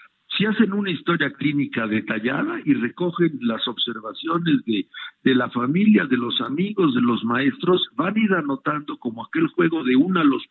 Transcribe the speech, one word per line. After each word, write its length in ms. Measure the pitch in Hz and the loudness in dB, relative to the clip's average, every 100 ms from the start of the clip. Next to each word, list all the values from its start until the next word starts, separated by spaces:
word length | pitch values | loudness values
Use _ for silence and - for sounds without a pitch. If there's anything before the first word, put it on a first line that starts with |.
| - _ _ - | -20 _ _ -2
Si 80 | 208 | 0
hacen 280 | 208 208 | 2 2
una 180 | 202 196 | 2 -4
historia 400 | 170 - 170 143 | -4 -2 -2 -2
clínica 560 | - 143 143 139 - 110 | -2 -2 -2 -2 -4 -2
detallada 720 | 107 - 185 113 - 320 339 156 | -2 -2 -4 -2 -2 -4 -4 -2
y 80 | |
recogen 640 | 131 240 - 180 170 170 139 | -2 -4 -4 -6 0 -2 0
las 240 | 117 110 - | -4 -4 -6
observaciones 960 | 113 - 110 110 101 160 170 170 139 113 | -4 -6 -6 -12 -10 -4 -2 2 0 0
de, 200 | 104 - - - - | -4 -4 -12 -16 -2
de 120 | 131 127 | 2 2
la 140 | 123 | 2
familia, 560 | 123 123 170 214 208 160 | -2 0 4 6 6 4
de 120 | 123 | 0
los 240 | 120 113 | 0 -2
amigos, 520 | 117 143 196 208 165 | -2 -2 -2 2 2
de 80 | 120 | 4
los 220 | 120 110 | 2 0
maestros, 580 | 113 120 139 - 175 180 - - | 0 0 0 0 2 2 0 -4
van 200 | 175 214 | -2 0
a 40 | |
ir 140 | 220 | 2
anotando 640 | 185 143 135 - 151 151 151 | 2 0 -4 -4 -6 -6 -8
como 280 | 123 113 - | -8 -10 -6
aquel 220 | 160 160 | -2 -2
juego 360 | - 170 165 127 | 2 0 0 2
de 100 | 131 | 4
una 260 | 175 180 | 4 4
a 40 | 151 | 2
los 200 | 123 - | 2 -4